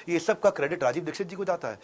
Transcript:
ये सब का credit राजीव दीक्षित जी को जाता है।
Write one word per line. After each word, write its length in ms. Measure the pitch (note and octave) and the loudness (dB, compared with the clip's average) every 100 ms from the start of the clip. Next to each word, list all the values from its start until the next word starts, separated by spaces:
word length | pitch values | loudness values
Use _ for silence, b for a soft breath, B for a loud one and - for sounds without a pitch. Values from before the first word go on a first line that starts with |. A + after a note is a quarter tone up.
| - | 0
ये 100 | E3+ | 0
सब 220 | E3 G#3 | 2 4
का 100 | G3+ | 4
credit 320 | F#3 C#3+ E3 | 4 0 2
राजीव 220 | C3 C3+ | 2 2
दीक्षित 240 | E3 D3+ F#3+ | -2 -4 -6
जी 80 | F#3+ | -4
को 80 | |
जाता 240 | F#3+ E3+ B2 | -2 -2 -4
है। 100 | G#2 | -8